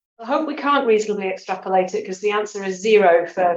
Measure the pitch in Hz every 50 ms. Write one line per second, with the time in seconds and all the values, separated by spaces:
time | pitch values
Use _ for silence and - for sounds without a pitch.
0 | _ _ _ - 226 226 285 320 320 294 294 - 269 285 285 269 247 233 220 208
1 | 208 208 202 190 190 185 185 - - - 190 185 - 190 190 190 185 185 208 208
2 | - 196 185 - 208 208 208 214 214 208 - 202 190 190 185 185 190 220 214 208
3 | 196 175 170 170 175 175 - 185 180 175 170